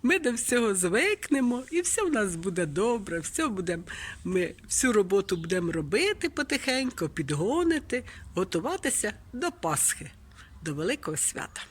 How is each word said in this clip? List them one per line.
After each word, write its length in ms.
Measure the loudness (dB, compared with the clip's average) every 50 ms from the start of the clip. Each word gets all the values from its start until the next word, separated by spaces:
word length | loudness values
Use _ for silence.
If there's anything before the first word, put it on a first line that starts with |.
| 4
ми 160 | 4 2 4
до 140 | 2 0 0
всього 420 | 0 0 0 2 2 4 2 2
звикнемо, 880 | 2 2 2 4 4 4 2 2 0 0 0 2 2 4 2 2 0 -4 -2
і 100 | -2 -2
все 220 | 0 0 0 2 2
в 100 | 2 2
нас 240 | 2 2 0 -2
буде 300 | -2 -4 -2 0 0 -2
добре, 540 | 0 0 0 2 2 2 0 -2 -4 -6 -4
все 280 | -6 -4 -2 0 0 0
будем... 360 | 0 -2 -2 -2 -2 -4 -4 -10 -12 -10 -10 -10 -12 -8 -4
ми 300 | 0 2 2 2 0 -4 -10 -8
всю 280 | -2 0 4 4 6 6
роботу 440 | 6 4 6 4 2 4 2 -2
будемо 360 | -2 0 0 0 0 0 0 0
робити 560 | -2 -2 0 2 2 2 2 0 0 -2 -4
потихеньку, 800 | -2 -2 -2 0 0 -2 0 0 0 0 0 -2 -2 -2 -4 -4
підгонити, 960 | -2 -4 -2 -2 0 0 0 2 2 2 4 2 2 0 0 -2 -4 -4 -4 -6 -16 -16 -16 -8 -2
готуватися 760 | -2 -2 0 0 -2 0 0 -4 -2 0 0 0 0 -2 -2 -6 -8 -14 -12 -8
до 200 | -4 -4 -4 -4
Пасхи, 580 | -2 -2 -2 0 2 2 2 0 -2 -6 -14 -16 -18 -20 -20 -20 -20 -20 -20 -18 -10 -6
до 120 | -6 -4
Великого 420 | -2 0 -2 -2 -2 -2 -6 -2
Свята. 440 | -2 -2 -2 -2 -4 -8 -8 -10 -12 -14 -14